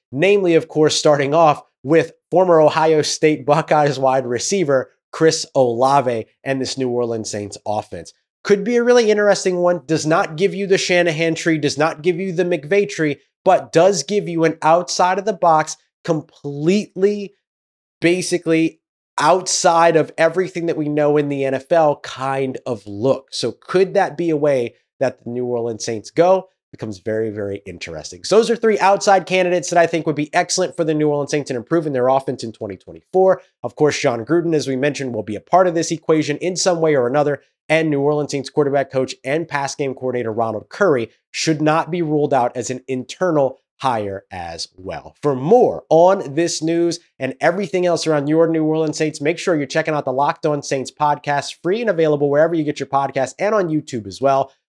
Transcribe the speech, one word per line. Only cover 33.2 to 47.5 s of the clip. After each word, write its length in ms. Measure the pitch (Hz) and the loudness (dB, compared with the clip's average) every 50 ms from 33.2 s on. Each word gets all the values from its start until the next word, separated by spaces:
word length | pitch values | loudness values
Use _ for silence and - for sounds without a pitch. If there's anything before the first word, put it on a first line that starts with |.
| 190 190 185 185 - _ _ _ | 4 4 4 0 -2 _ _ _
Of 140 | - 120 - | -12 -8 -2
course, 240 | - 151 143 143 - | 0 0 0 0 0
Jon 240 | - 139 117 117 113 | -2 -2 -2 -2 -2
Gruden, 300 | 123 165 175 160 170 160 | 0 0 0 0 0 0
as 120 | 147 127 | -2 -2
we 100 | 135 131 | -2 -4
mentioned, 380 | 127 139 147 135 139 139 127 117 | -2 -2 -2 -4 -4 -8 -8 -6
will 80 | 107 | -8
be 140 | 92 107 104 | -6 -8 -8
a 40 | 98 | -10
part 260 | - - 175 180 190 | -4 2 2 4 4
of 80 | 180 160 | 4 0
this 160 | 170 156 - | -2 -2 -4
equation 480 | 170 156 _ - 160 156 147 143 143 - | -6 -4 _ 0 0 2 0 -2 -4 -4
in 180 | - 180 185 | -4 -6 -4
some 240 | 160 - 190 175 165 | -2 0 0 0 2
way 140 | 160 156 147 | 2 2 2
or 120 | 131 120 | 2 2
another. 360 | 120 135 151 143 147 139 - _ _ _ _ _ - | 2 2 0 0 0 -2 -6 _ _ _ _ _ 0
And 200 | 156 160 160 156 | 0 0 2 0
New 120 | 147 139 | 0 0
Orleans 320 | 139 147 151 147 147 - | 0 0 0 -2 -2 -4
Saints 180 | 147 139 123 - | -6 -6 -6 -4
quarterback 400 | - 151 147 139 139 139 135 135 | -2 0 0 2 0 -2 -2 -2
coach 240 | - 131 131 127 - _ | -2 -4 -4 -4 -6 _
and 240 | - 131 143 165 165 | -8 -4 -4 -4 -4
pass 300 | 160 151 143 139 135 - | -4 -6 -4 -4 -6 -6
game 180 | - 143 135 127 | -6 -6 -6 -6
coordinator 380 | - 131 127 120 123 117 110 | -6 -6 -4 -4 -4 -4 -4
Ronald 380 | 107 113 113 113 107 104 - - | -2 -2 -2 -2 -4 -8 -10 -8
Curry 400 | - - 202 180 143 120 113 - _ _ _ _ | -2 0 2 2 2 2 -2 -6 _ _ _ _
should 320 | - - - 156 160 143 | -10 -6 -2 -2 -2 0
not 260 | 151 151 156 165 147 156 | 0 0 0 0 -2 -2
be 140 | 175 175 | -4 -4
ruled 320 | 165 151 151 147 147 135 139 | -2 0 0 0 0 2 2
out 220 | 127 120 120 - | 2 0 0 -2
as 120 | 127 113 123 | -6 -8 -8
an 140 | 127 131 - - | -8 -10 -8 -8
internal 720 | 131 127 120 - - - 185 180 160 147 135 127 - _ _ _ _ | -8 -8 -8 -10 -6 -4 -2 0 2 2 2 0 -2 _ _ _ _
hire 480 | - - 131 120 110 101 98 98 98 - - | -6 -4 -2 -2 -2 -4 -6 -8 -10 -12 -14
as 340 | 98 90 85 85 82 82 - - _ | -14 -12 -12 -10 -10 -12 -12 -14 _
well. 380 | - 92 92 82 71 67 78 _ _ | -14 -12 -10 -10 -10 -12 -16 _ _
For 140 | - 147 135 | -2 -2 -2
more 480 | 127 135 165 226 254 208 127 87 80 - - | 0 2 4 4 4 4 2 0 -4 -2 2
on 460 | 156 160 175 185 196 196 123 143 135 | 4 6 6 6 4 2 -2 -6 -4
this 280 | 156 170 165 170 - | -2 -2 -2 -2 -4
news 360 | 156 160 170 170 170 170 160 - _ _ _ - | -2 -2 0 0 0 -2 -2 -6 _ _ _ -8
and 160 | 131 131 131 - | -8 -8 -4 -2
everything 460 | 147 165 | 0 0